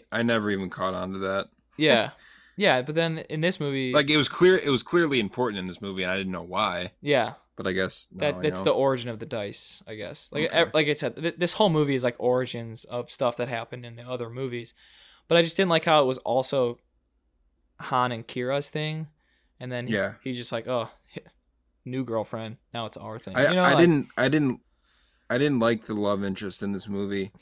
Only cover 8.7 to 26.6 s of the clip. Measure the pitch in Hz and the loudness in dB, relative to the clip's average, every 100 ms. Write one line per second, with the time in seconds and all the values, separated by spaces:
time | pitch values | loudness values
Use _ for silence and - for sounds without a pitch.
8.7 | 123 135 127 120 110 117 117 104 107 - | 2 2 0 -6 -10 -8 -8 -8 -10 -14
9.7 | - - 107 98 - - 147 156 156 170 | -14 -14 -12 -12 -12 -8 -4 0 2 2
10.7 | 160 147 147 127 - 160 - 170 - 214 | 2 2 0 -2 -4 -6 -2 0 2 4
11.7 | 156 143 135 127 - 123 127 127 120 117 | 4 2 2 0 0 0 2 -2 -8 -10
12.7 | 110 - 120 120 - 123 117 123 117 117 | -12 -10 -8 -8 -2 -2 -2 -4 -6 -8
13.7 | 123 120 117 123 127 117 120 131 120 117 | -12 -14 -16 -10 -8 -8 -8 -6 -6 -10
14.7 | - _ - - _ - 170 170 - 185 | -18 _ -20 -20 _ 2 4 4 2 2
15.7 | 165 170 151 131 131 - 123 131 139 120 | 4 6 6 4 0 0 0 2 0 0
16.7 | 120 _ _ _ _ _ _ _ _ _ | -2 _ _ _ _ _ _ _ _ _
17.7 | - - 131 123 117 113 127 123 139 147 | -16 -4 0 0 -2 -8 -6 -2 -2 -4
18.7 | 156 151 156 156 _ _ _ _ - 127 | -6 -4 -6 -10 _ _ _ _ -14 -8
19.7 | 123 120 107 98 117 131 123 117 117 120 | -6 -2 -2 -2 -6 -8 -8 -6 -6 -2
20.7 | 123 110 - _ - - _ _ _ _ | -4 -4 -10 _ -18 -18 _ _ _ _
21.7 | _ 123 127 123 113 104 113 110 107 _ | _ -8 -6 -4 -4 -4 -8 -10 -14 _
22.7 | 120 110 - 107 113 - 123 143 180 180 | -10 -10 -10 -12 -12 -6 0 2 4 4
23.7 | 165 175 151 - - 131 151 139 - _ | 8 8 6 0 0 2 2 2 -2 _
24.7 | _ _ _ _ _ - 123 147 131 113 | _ _ _ _ _ -2 2 2 4 4
25.7 | 113 - 107 101 101 101 92 101 - | 2 -2 -2 0 0 -2 -4 -6 -6